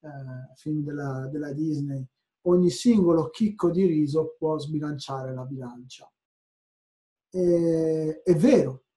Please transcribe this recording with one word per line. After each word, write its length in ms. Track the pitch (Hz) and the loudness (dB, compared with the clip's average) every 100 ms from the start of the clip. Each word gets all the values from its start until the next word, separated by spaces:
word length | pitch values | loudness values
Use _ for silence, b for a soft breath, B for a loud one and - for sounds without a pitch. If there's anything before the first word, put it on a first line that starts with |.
eh, 80 | 156 139 135 127 131 | -16 -16 -14 -14 -16
film 280 | _ 151 151 | _ -6 -4
della, 440 | 147 147 143 131 131 | -4 -6 -6 -6 -6
della 260 | 151 147 | -8 -8
Disney, 540 | 143 156 147 143 135 131 _ _ _ | -4 -4 -2 -4 -6 -10 _ _ _
ogni 280 | 180 180 180 | 2 4 4
singolo 580 | 175 247 220 175 165 156 | 2 4 4 6 4 0
chicco 420 | - 214 - 175 | -2 -2 0 0
di 140 | 165 190 | 2 2
riso 500 | 156 147 151 156 - | 2 0 0 -2 -4
può 200 | 160 156 | -4 -2
sbilanciare 760 | 147 156 151 143 - 135 131 | -4 -6 -6 -8 -8 -10 -8
la 100 | 131 | -10
bilancia. 640 | 127 135 123 123 127 - - _ _ _ _ _ _ _ _ _ _ _ _ | -10 -12 -12 -16 -20 -20 -20 _ _ _ _ _ _ _ _ _ _ _ _
E, 920 | 185 180 170 170 165 160 156 156 156 | -2 2 2 2 2 0 0 -2 -6
è 120 | - | 0
vero 500 | 165 214 240 135 - _ | 4 6 6 4 -6 _